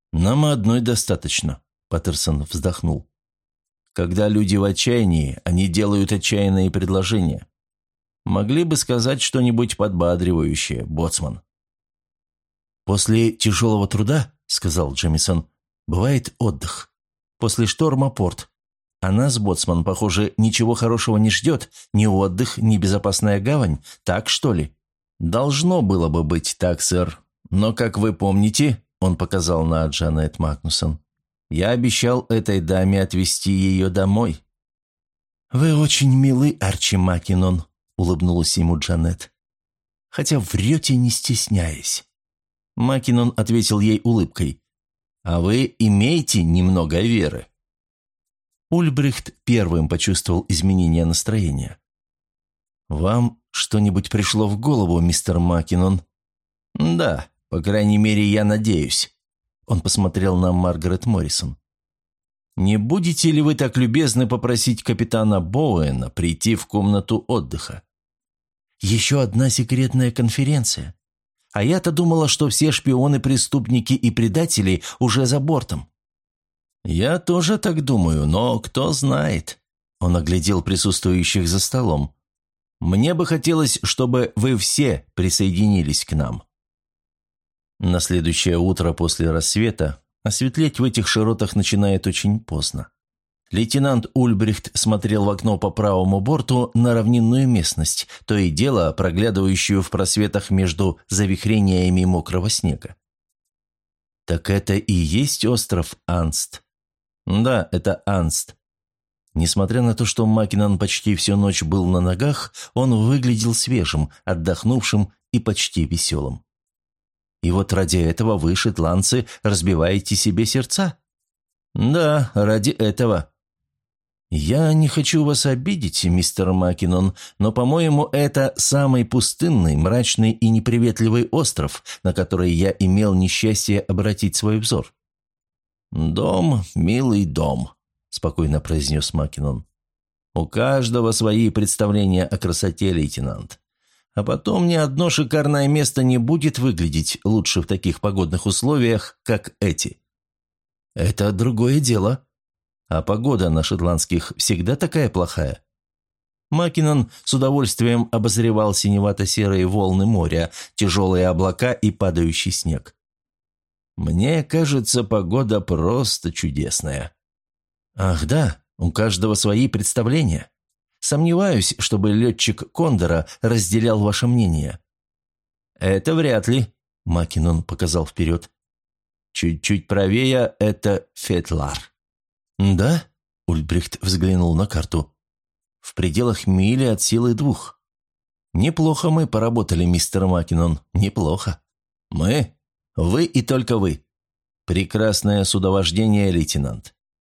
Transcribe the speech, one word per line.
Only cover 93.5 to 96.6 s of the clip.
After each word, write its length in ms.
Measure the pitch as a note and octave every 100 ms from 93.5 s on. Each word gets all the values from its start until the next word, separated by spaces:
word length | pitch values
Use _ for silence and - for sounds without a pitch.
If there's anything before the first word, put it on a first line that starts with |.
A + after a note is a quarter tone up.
лейтенант 540 | F#2 A#2 C#3+ C#3 B2+ -
Ульбрихт 600 | C3+ B2 G2+ G#2+ G#2+ - -
смотрел 480 | A2 G#2+ G#2 G#2 G2+
в 40 |
окно 280 | G2+ A2+ G2+
по 120 | G2+
правому 500 | G2 G#2 F#2+ F#2 G2
борту 520 | G#2 D3+ - B2+